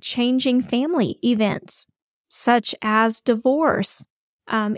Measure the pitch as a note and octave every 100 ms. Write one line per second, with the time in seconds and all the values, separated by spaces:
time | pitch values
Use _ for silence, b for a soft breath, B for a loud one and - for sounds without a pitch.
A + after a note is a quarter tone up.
0 | - A#3+ A#3+ B3+ B3+ B3 B3 B3 D4+ F4
1 | E3+ - A#3+ A3 G#3 - - - - _
2 | _ _ _ - - A#3+ - - G#3+ A3
3 | A3+ A3 - A3+ B3+ C#4+ D#4 - G3 -
4 | - _ _ _ - A3 G#3